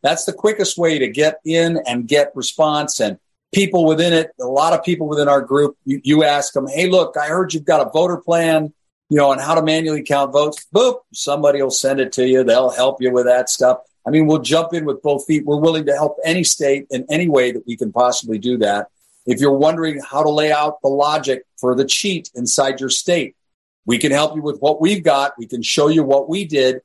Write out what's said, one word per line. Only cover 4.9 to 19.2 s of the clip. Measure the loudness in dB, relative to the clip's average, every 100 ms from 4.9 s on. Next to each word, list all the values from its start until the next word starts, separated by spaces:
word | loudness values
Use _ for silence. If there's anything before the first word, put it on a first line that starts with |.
| -4 -2
within | -2 2
our | 2
group, | 2 0 0 -2 -6
you, | -6
you | 2 2
ask | 4 2 -2
them, | -4 -4
"Hey, | -2 2
look, | 2 0 -2
I | -4
heard | -2 -2
you've | -4 0
got | 0 2
a |
voter | 0 0 -2
plan, | -2 0 2 0 -2 _ _ _ _
you | 2
know, | 4
on | 2
how | 0 0
to |
manually | 2 0 0 -4
count | -2 0 2
votes." | 2 0 -2 -2
Boop, | 0 2 0 _
somebody | -10 -4 0 2 2
will | 0
send | 0 -2 0
it | -2
to | 0 2
you. | 4
They'll | 4 4 2
help | 2 -2 0
you | 0
with | 2 2
that | 2 0
stuff. | 0 2 2 -4 _ -2
I |
mean, | 2 2
we'll | 2
jump | 2 0 0
in | -4 -4
with | -4
both | -2 -2 0
feet. | -2 0
We're | 0
willing | 0 0 -2
to |
help | 0 -2 -2
any | -4 -2
state | 0 0 0 -2 -2
in | -8 -4
any | -2 2
way | 2 2
that | -2 -10
we | -6
can | -6
possibly | 0 0 0 -6 -6
do | -2 0
that. | 0 -2 -6 _ _ _